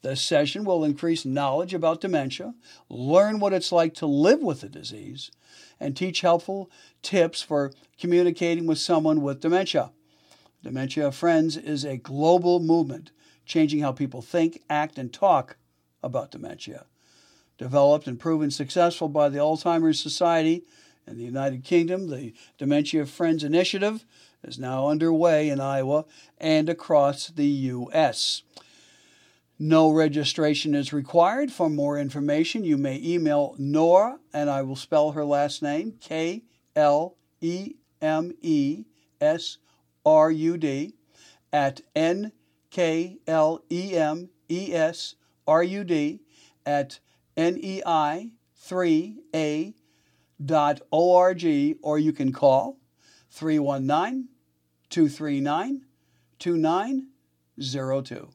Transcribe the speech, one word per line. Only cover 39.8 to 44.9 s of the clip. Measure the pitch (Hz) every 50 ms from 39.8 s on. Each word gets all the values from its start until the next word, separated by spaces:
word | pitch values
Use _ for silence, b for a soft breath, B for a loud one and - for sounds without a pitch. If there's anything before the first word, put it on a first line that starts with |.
| _ _ _ _ _
R | 156 156 156 156 160
U | 160 156 156 165 170 175
D, | 160 147 139 139 147 196 - _ _ b b b b b b b b _ -
at | 147 143 139 135 - - _ _
N | 151 160 165 175 196 208 214 - _ _ _ _ _ _ _
K | - - 180 165 160 165 170 185 185 - _ -
L | 160 160 156 156 165 160 _ _
E | 170 175 185 202 185
M | 170 156 151 156 170 175 180 _ _ _ _
E | 165 180 196 185 -
S | 165 160 160